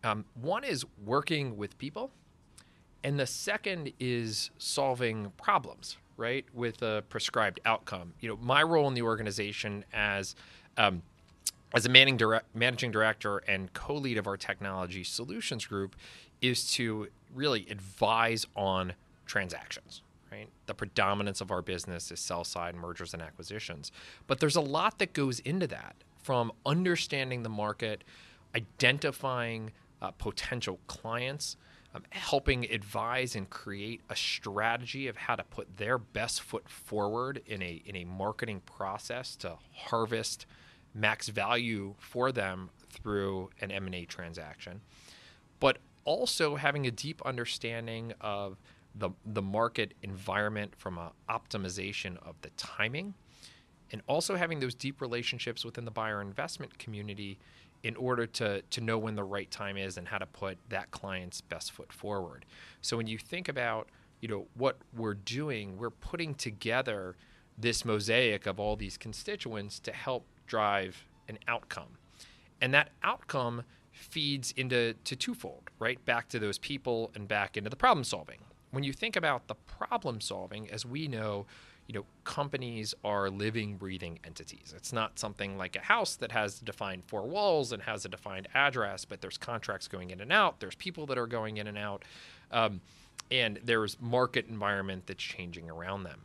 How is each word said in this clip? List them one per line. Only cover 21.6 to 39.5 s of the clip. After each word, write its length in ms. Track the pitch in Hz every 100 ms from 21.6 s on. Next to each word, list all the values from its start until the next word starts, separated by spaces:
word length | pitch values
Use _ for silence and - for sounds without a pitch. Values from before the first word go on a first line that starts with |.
business 500 | 85 90 85 87 -
is 80 | 87
sell 240 | - 87
side 300 | 85 - 87
mergers 400 | 87 87 85 85
and 80 | 85
acquisitions. 680 | 80 - 85 107 - 82 71 - - - -
But 120 | 175
there's 180 | 156 156
a 40 |
lot 380 | 143 147 196 -
that 160 | 190
goes 260 | - 139 123
into 260 | - 175 165
that, 280 | - 55 - - -
from 300 | - 127 117 - -
understanding 760 | 156 185 170 - 143 131 127
the 60 | 113
market, 560 | 107 104 104 113 107 - - - - -
identifying, 1200 | 117 113 - 123 143 147 135 135 127 117 113 110 - - -
uh, 100 | 95
potential 680 | - 113 - - 127 107 92 -
clients, 680 | - 113 113 127 143 - - - - -
um, 80 | - -
helping 560 | - - 139 - 127 120
advise 640 | 113 101 104 110 127 127 113
and 140 | 95
create 500 | - - 98 104 117 -
a 80 | 107
strategy 920 | - - - 202 113 120 123 131 135
of 80 | 110
how 200 | - 120
to 80 |
put 320 | - - 98 92
their 220 | 107 127
best 420 | 107 104 107 -
foot 260 | - 113 -
forward 760 | - - 107 101 113 127 135
in 160 | - 107
a, 220 | 90 82
in 120 | - 95
a 80 |
marketing 580 | 87 92 98 107 117 101
process 720 | - - 98 101 - 120 131 -
to 220 | 90